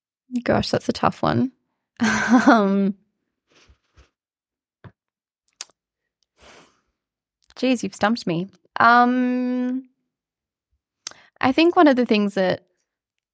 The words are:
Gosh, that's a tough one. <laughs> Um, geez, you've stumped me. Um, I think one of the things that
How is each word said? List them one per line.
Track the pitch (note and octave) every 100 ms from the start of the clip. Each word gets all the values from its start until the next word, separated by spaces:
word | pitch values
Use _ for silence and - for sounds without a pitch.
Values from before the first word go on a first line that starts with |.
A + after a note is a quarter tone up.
| _ _ _ B3
Gosh, | A#3+ G#3 G3+
that's | - -
a |
tough | - - -
one. | D#2 - B3+ - _ _ _ -
<laughs> | A3 G#3+ A3 A#3+ -
Um, | A#3 G3 G3 G3 - _ _ _ _ _ _ _ _ _ _ _ _ _ _ _ _ _ _ - - _ _ _ _ _ - - _ _ _ _ _ _ _ - - - _ _ _ _ _ _ _ _ -
geez, | B3+ B3
you've | G3 -
stumped | G#3 A#3+ -
me. | E3 F#3+ _ _ -
Um, | A3+ A#3+ B3 B3+ B3 B3 B3 B3+ B3 C4 C4 _ _ _ _ _ _ _ _ _ _ _ - - _ -
I | B3+
think | C4 E4+ F4+
one | D4+
of | B3+
the | A#3+
things | G#3+ G#3 G3
that | F#3 G3 _ _ _ _ _ _ _